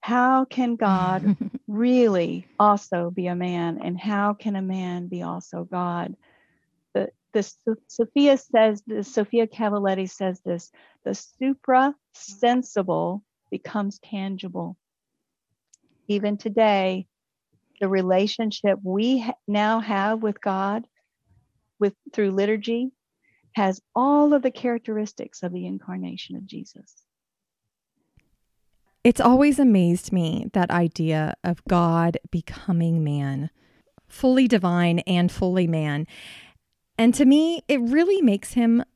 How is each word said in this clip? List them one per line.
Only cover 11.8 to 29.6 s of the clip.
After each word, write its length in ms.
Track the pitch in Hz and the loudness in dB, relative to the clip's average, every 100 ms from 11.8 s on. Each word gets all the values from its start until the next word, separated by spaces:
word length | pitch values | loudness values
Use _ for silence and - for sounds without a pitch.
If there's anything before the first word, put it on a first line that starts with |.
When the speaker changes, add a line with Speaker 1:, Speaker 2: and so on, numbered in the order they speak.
| 269 285 _ - - 196 240 247 254 - 185 160 170 196 _ _ _ | 2 -2 _ -20 -20 -2 0 0 -2 -4 -2 -2 -2 -6 _ _ _
Speaker 1:
becomes 500 | 190 - 214 202 196 | -12 -8 -6 -6 -8
tangible." 760 | - 202 196 190 190 180 170 180 _ _ _ _ _ _ _ _ _ _ _ _ _ | -12 -10 -8 -8 -10 -10 -10 -12 _ _ _ _ _ _ _ _ _ _ _ _ _
Even 300 | 208 208 208 | -2 -2 -4
today, 680 | 226 208 220 202 185 185 190 _ _ _ _ _ _ _ | -4 2 2 4 0 -2 -8 _ _ _ _ _ _ _
the 80 | 196 | -2
relationship 920 | 190 185 185 208 - 220 208 208 190 | 0 2 2 2 -2 -4 -2 0 0
we 360 | 196 190 233 262 | -2 -2 0 0
ha-, 140 | 226 - - | -2 -10 -4
now 320 | 208 214 226 | 0 0 0
have 420 | 214 202 202 226 | -2 -2 0 -2
with 180 | 220 208 | -4 -4
God 480 | - 190 196 214 233 _ _ _ _ _ _ _ _ _ | -4 -2 -2 -4 -8 _ _ _ _ _ _ _ _ _
with, 160 | 202 196 - | -2 -2 -12
through 180 | - 202 | -2 0
liturgy 600 | 190 202 220 208 233 254 _ _ _ _ _ _ | 0 0 -2 -2 -4 -4 _ _ _ _ _ _
has 280 | - 196 190 _ - | -2 0 -2 _ -2
all 380 | 262 294 294 | 2 4 4
of 100 | 294 | 4
the 80 | 254 | 0
characteristics 920 | - 247 233 233 214 214 - - - | -4 -4 -4 -4 -6 -6 -8 -16 -10
of 80 | 180 | -8
the 140 | 180 180 | -8 -8
incarnation 720 | 190 - 185 - 185 - 180 | -10 -10 -10 -10 -12 -14 -14
of 80 | 190 | -14
Jesus. 600 | - - - - _ _ _ _ _ _ _ _ _ _ _ _ _ _ _ _ _ _ _ _ _ | -16 -18 -20 -20 _ _ _ _ _ _ _ _ _ _ _ _ _ _ _ _ _ _ _ _ _
Speaker 2:
It's 180 | - 240 | 0 4
always 380 | 233 254 285 269 | 4 6 6 4